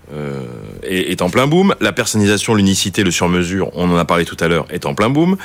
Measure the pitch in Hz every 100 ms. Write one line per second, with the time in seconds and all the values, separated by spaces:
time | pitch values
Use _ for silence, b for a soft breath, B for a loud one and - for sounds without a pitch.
0 | - 76 73 69 62 58 52 50 - 92
1 | 80 90 90 113 139 170 196 - 107 -
2 | 110 110 101 104 - 107 98 95 104 101
3 | 95 - 87 90 85 95 85 - 90 87
4 | 82 87 82 82 82 82 - 73 73 71
5 | 107 143 170 190